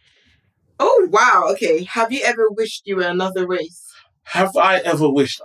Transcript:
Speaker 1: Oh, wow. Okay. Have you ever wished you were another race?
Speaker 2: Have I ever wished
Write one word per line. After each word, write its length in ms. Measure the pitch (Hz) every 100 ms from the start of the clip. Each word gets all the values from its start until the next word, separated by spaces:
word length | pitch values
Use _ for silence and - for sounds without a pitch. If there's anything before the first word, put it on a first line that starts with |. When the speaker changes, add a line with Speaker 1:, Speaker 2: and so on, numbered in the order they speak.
| _ _ _ _ _ _ _ -
Speaker 1:
Oh, 300 | 339 523 359
wow. 380 | 202 247 196 208
Okay. 320 | 196 180 160
Have 280 | 185 233 226
you 100 | 262
ever 260 | 233 226 220
wished 320 | 202 220 - 202
you 100 | 185
were 60 |
another 440 | 180 180 185 185 180
race? 360 | 180 165 - - - _ _
Speaker 2:
Have 320 | - 175 190 185
I 220 | 185 185
ever 280 | 170 160 151
wished 300 | 139 127 -